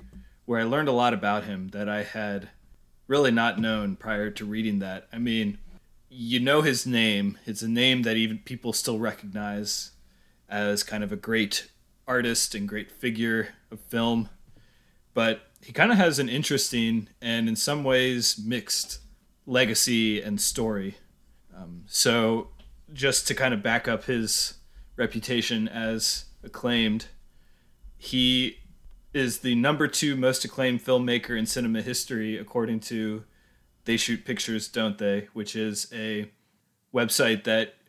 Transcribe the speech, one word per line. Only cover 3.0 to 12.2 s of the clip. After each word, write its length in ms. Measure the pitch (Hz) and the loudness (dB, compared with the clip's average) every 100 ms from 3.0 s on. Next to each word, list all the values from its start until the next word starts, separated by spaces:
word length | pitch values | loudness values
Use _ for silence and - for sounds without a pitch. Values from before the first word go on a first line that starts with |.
| - | 0
really 240 | 139 135 | 4 4
not 280 | 113 117 98 | 4 4 2
known 380 | 113 110 101 95 | 0 0 -2 -4
prior 340 | 110 104 107 | -4 -2 -2
to 120 | 104 | -6
reading 360 | 104 110 110 101 | -6 -4 -2 -2
that. 280 | 95 95 - | -4 -8 -10
I 60 | 117 | -4
mean, 400 | 120 113 104 101 - - - - _ | -2 0 0 -4 -10 -20 -20 -20 _
you 280 | 127 117 123 | -10 -2 2
know 220 | 127 147 | 4 6
his 260 | 156 123 131 | 6 2 2
name. 520 | 120 110 101 101 - - | 2 4 4 0 -2 -6
It's 160 | 104 | -6
a 60 | 113 | -2
name 340 | 117 127 127 | 2 4 4
that 160 | 117 110 | 2 2
even 220 | 113 110 | 0 -2
people 340 | - 123 117 | -8 -8 -4
still 240 | - - 110 | -2 -2 -2
recognize 920 | 110 - 104 101 104 104 104 - - - - _ _ _ - | -2 -4 -8 -6 -6 -4 -4 -6 -8 -16 -20 _ _ _ -8
as 360 | 104 104 101 | -2 0 0
kind 200 | - 107 | -2 -4
of 80 | 101 | -4
a 60 | 98 | -6
great 540 | - 113 104 - - _ _ _ - | -2 0 0 -2 -8 _ _ _ -2
artist 480 | 123 | 0